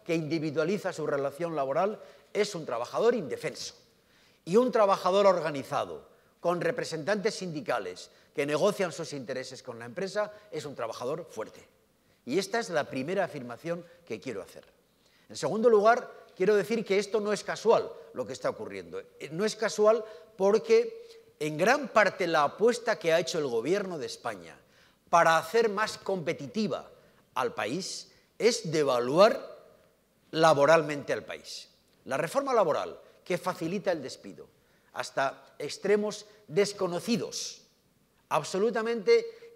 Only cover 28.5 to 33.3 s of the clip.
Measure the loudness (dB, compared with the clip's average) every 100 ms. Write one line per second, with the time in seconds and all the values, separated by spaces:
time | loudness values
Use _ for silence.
28.5 | 2 -2 0 2 2 2 6 6 6 -8
29.5 | -18 -20 _ _ _ _ _ _ 4 6
30.5 | 8 8 6 4 -6 -4 -6 -6 -14 -14
31.5 | -16 -18 _ _ _ -6 -4 0 -2 2
32.5 | 2 4 2 -2 -8 -18 _ -6